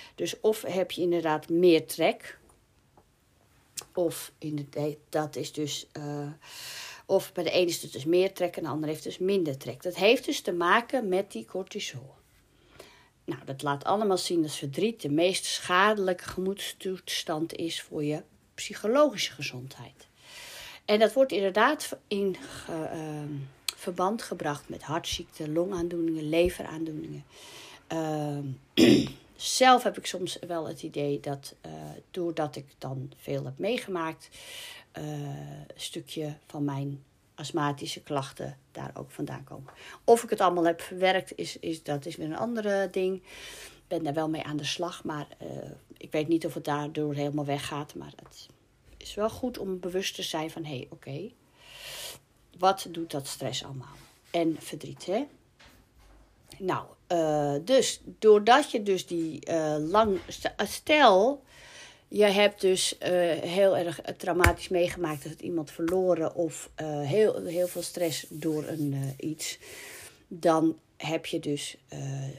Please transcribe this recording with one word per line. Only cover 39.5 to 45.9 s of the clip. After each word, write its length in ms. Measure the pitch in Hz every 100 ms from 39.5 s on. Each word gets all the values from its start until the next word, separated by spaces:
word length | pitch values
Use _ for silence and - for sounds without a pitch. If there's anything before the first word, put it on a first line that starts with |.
| - 135 - - -
Of 200 | - 233
ik 60 | 226
het 120 | 214
allemaal 240 | 185 175 170
heb 160 | 170
verwerkt, 520 | - 185 185 190 180 -
is, 240 | 165 -
is, 240 | - 160
dat 220 | - 147 165
is 100 | 156
weer 100 | 156
een 120 | 156
andere 500 | 233 233 208 196 190
ding. 240 | 190 185 190
Ik 680 | - - - - - - -
ben 160 | 170
daar 100 | 151
wel 160 | 151 156
mee 140 | 160
aan 140 | - 151
de 60 |
slag, 400 | 143 - 175 -
maar, 240 | - 151 - -
eh, 100 | - - - - -